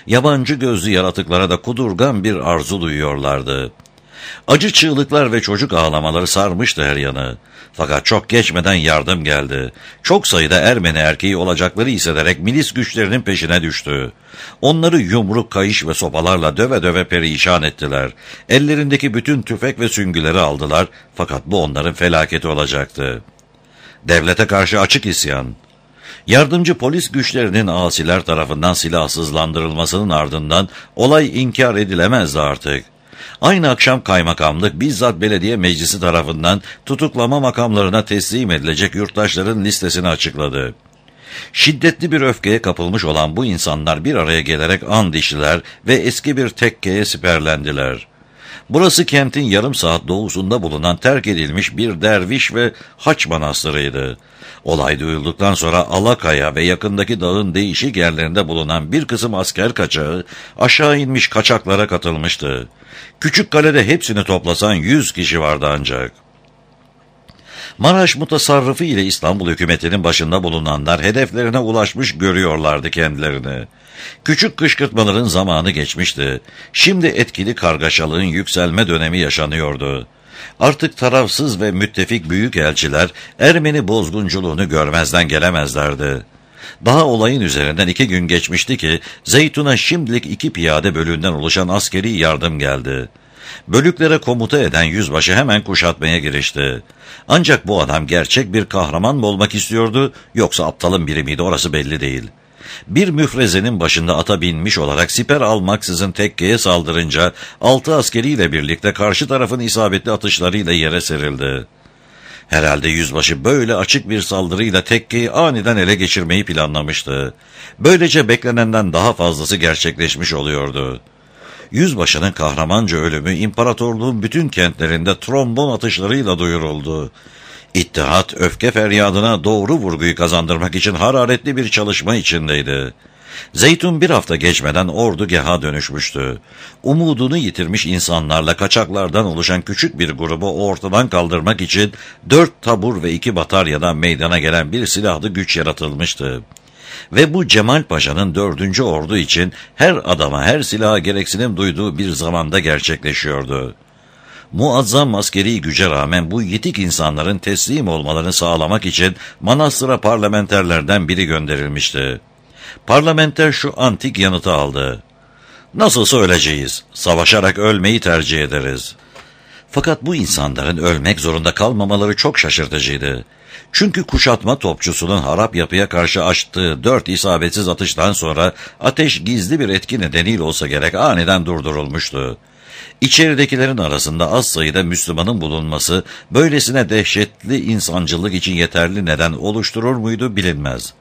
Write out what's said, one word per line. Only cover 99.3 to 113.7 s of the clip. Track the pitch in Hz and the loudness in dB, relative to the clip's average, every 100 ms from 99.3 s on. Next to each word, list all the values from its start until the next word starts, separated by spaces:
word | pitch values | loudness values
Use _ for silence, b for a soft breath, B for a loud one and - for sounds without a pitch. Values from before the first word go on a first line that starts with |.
| 98 104 104 | 0 0 -2
istiyordu, | - 113 113 117 135 B B - | -2 0 0 0 -2 B B 0
yoksa | 98 - 80 | 0 0 -4
aptalın | - 87 95 76 | -2 0 0 0
biri | 76 | -4
miydi, | 69 73 | -4 -2
orası | 87 76 87 | -2 0 -2
belli | 76 71 78 | -2 -4 -4
değil. | 69 65 55 - B B B B B | -4 -6 -8 -16 B B B B B
Bir | 113 196 | 0 2
müfrezenin | 151 151 120 117 92 110 107 | 2 0 2 2 2 0 0
başında | 82 82 85 80 | 0 0 0 0
ata | - 98 | 0 0
binmiş | 87 80 95 101 | 0 -2 -2 -2
olarak | 71 73 87 | 0 0 0
siper | - - 143 | 0 0 2
almaksızın | 110 110 92 104 - 87 98 | 2 2 2 -2 -2 -2 -2
tekkeye | 90 101 - 92 117 | -2 -2 0 0 2
saldırınca | 95 87 80 85 82 73 87 - B B | 2 2 2 -2 0 2 0 -2 B B
altı | 120 131 151 156 | 2 2 2 0
askeriyle | 120 117 127 143 85 | 2 0 0 2 0
birlikte | 78 73 80 104 | 0 -2 -2 -2
karşı | 95 104 92 151 | 0 0 0 0
tarafın | 135 117 123 | 0 -2 -2
isabetli | 117 113 107 95 113 | -2 0 0 0 -2
atışlarıyla | 107 101 87 90 104 85 | -2 -2 -2 0 -2 0
yere | 85 78 85 | 0 0 -2
serildi. | - 78 73 67 67 67 - _ B B B B B B B | -2 -4 -4 -4 -4 -6 -8 _ B B B B B B B
Herhalde | 78 78 73 78 | 2 4 2 2
yüzbaşı | 80 78 78 76 78 | 0 0 0 0 0
böyle | 76 143 113 | 2 2 2